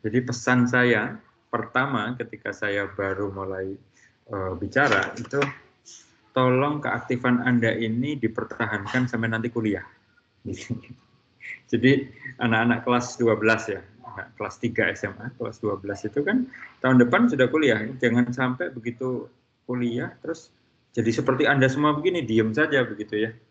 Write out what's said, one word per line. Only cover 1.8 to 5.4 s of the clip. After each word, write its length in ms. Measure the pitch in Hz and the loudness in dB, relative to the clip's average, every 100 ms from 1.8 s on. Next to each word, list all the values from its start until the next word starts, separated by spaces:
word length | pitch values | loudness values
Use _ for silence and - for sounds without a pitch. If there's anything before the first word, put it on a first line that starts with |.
| 139 123 107 123 | -2 -2 -4 -6
ketika 380 | 117 - - 101 | -10 -10 -10 -6
saya 320 | 104 101 98 | -4 -2 -4
baru 400 | 98 98 95 101 | -4 -4 -4 -6
mulai, 460 | 98 95 95 95 98 _ _ _ _ - | -6 -8 -6 -6 -10 _ _ _ _ -12
eh, 220 | 104 92 90 | -8 -6 -6
bicara 560 | 98 131 143 98 95 110 | -2 2 4 2 0 -6
itu, 240 | 120 143 | -4 -2